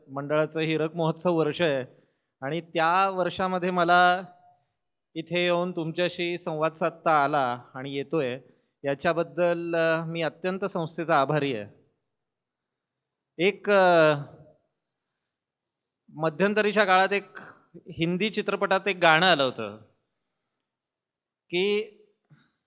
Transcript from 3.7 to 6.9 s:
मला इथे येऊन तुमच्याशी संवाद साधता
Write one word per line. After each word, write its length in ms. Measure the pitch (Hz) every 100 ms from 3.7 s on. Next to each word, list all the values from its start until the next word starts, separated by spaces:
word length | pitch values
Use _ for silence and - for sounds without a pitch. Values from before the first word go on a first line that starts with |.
मला 520 | 180 170 180 180 180 185 - _ _ _ _ _ _ _
इथे 300 | 160 160 175
येऊन 280 | 175 175 180
तुमच्याशी 680 | 175 160 160 175 175 175 175
संवाद 360 | 175 156 160
साधता 500 | 156 170